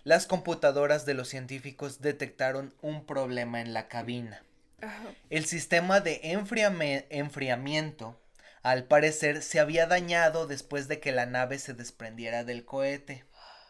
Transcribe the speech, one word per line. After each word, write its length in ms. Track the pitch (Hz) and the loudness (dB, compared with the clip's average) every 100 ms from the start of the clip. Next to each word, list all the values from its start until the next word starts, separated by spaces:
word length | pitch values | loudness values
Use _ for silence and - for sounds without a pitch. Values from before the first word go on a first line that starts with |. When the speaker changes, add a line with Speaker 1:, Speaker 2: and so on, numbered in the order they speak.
Speaker 1:
las 240 | 143 170 - | 4 4 4
computadoras 760 | 180 170 165 147 139 143 151 131 | -2 0 2 4 4 4 2 0
de 80 | |
los 140 | 131 127 | -4 -4
científicos 720 | 135 127 135 139 135 143 135 | -8 -10 -10 -12 -10 -10 -4
detectaron 720 | 143 143 135 - 131 135 139 - | -2 -2 -4 -2 -2 -2 -6 -10
un 260 | 151 151 - | -8 -8 -6
problema 540 | 139 127 123 120 117 | -4 -2 -2 -4 -4
en 120 | 117 | -6
la 160 | 113 110 | -6 -6
cabina. 540 | 120 117 123 117 101 - _ _ _ | -8 -6 -6 -8 -12 -20 _ _ _
Speaker 2:
Ajá. 340 | 220 208 226 - - | -14 -12 -16 -18 -6
Speaker 1:
El 140 | 156 | -4
sistema 560 | 156 170 - 170 180 196 | -2 -4 2 2 6 4
de 200 | 165 143 156 | 4 -2 -2
enfriame-, 720 | 190 202 233 208 175 147 139 - | -4 -2 2 2 2 0 -2 -2
enfriamiento, 1080 | 147 143 - 131 123 139 156 156 - 113 120 _ _ - - | -4 -4 -4 -2 -2 0 -2 -2 -6 -14 -14 _ _ -20 -4
al 220 | 127 127 | 2 2
parecer, 580 | 123 147 156 156 147 147 | 6 6 6 4 0 0
se 180 | - 170 | 0 2
había 260 | 151 165 165 | 4 4 4
dañado 600 | 180 175 170 165 165 151 | 4 2 4 4 4 -2
después 420 | 139 - 143 135 | -6 -6 -6 -4
de 100 | 151 | -4
que 140 | 147 | -2
la 140 | 127 123 | 0 0
nave 320 | 127 127 139 | 0 -2 -2
se 160 | - | -8
desprendiera 720 | 117 117 - 113 113 117 117 | -12 -14 -14 -14 -10 -4 -4
del 200 | 120 120 | -4 -8
cohete. 600 | - 135 139 143 143 131 - - - - - | -6 -2 -2 -2 -8 -16 -16 -20 -20 -20 -20